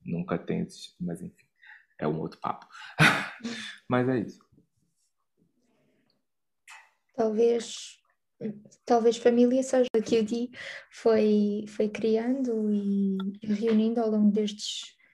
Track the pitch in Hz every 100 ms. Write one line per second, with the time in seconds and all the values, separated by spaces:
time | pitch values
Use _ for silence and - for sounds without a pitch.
0 | - 85 87 85 - - - - - -
1 | 87 82 87 - _ _ - - _ -
2 | 76 80 85 - - - - - - -
3 | 151 - - - 233 233 - - - 123
4 | 127 127 - - _ _ _ _ _ _
5 | _ _ _ _ _ _ _ _ _ _
6 | _ _ _ _ _ _ - - _ _
7 | _ - 220 214 233 233 214 - - -
8 | _ _ _ - 220 208 - _ - 240
9 | 226 226 247 233 247 262 262 262 247 220
10 | 214 233 214 233 247 - - - - -
11 | 233 220 214 208 208 208 208 - 214 214
12 | 220 220 233 269 254 220 214 208 202 196
13 | 196 190 196 - 214 202 226 220 220 233
14 | 220 214 208 208 208 - - - - -
15 | _